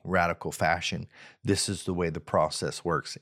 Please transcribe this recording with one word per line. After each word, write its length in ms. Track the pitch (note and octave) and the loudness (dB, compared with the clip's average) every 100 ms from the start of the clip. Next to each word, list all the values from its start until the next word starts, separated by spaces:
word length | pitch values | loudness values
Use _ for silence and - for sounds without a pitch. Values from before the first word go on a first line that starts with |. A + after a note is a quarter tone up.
radical 480 | - F#2 E2+ E2+ E2 | 0 2 2 0 -6
fashion. 560 | - E2+ E2+ - F2 - - - - | 0 2 2 0 -6 -8 -14 -20 -8
This 240 | - F#2+ - | 0 2 2
is 160 | F#2+ | -2
the 100 | - | -2
way 180 | F2+ E2+ | 0 0
the 80 | D2 | -2
process 640 | - F#2+ D#2 - D#2 - F2 | 0 2 2 0 -4 -4 -2
works, 320 | D#2+ - - | -2 -2 -14